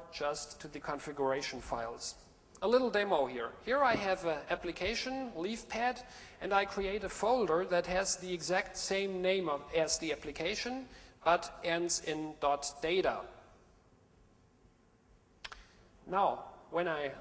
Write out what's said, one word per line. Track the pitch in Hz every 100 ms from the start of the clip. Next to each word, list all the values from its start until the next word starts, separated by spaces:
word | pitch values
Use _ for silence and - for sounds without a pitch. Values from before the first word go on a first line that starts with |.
| -
just | - 147 151 - -
to | 151
the | 147
configuration | 156 143 151 143 135 135 - 127
files. | - 120 113 117 - - - - - -
A | 190
little | 247 247
demo | 208 202 160 127
here. | 123 117 -
Here | 214 277
I | 262 214
have | 196 185 165
an | 147 -
application, | 175 170 165 185 233 254 269 254 170
LeafPad, | 185 226 - 220 247 247 - - - -
and | 190
I | 202 196
create | - 196 208
a | 190
folder | - 208 254 185 160
that | 185 175 170
has | 185 190 -
the | 180
exact | 175 151 185 208 -
same | - 196 196 185
name | 180 190 170
of, | 143 -
as | 160 156 -
the | 160
application, | 143 151 143 165 208 240 262 262 - - -
but | 165 170 - -
ends | 170 170 170 - 160
in | 156 156 147
dot | 147 143 - -
data. | 160 185 151 107 90 - - - - - _ _ _ _ - _ _ _ - _ _ _ _ - _ _ - - - - - - -
Now, | 185 175 123 - - -
when | 165 175
I | 151 143 135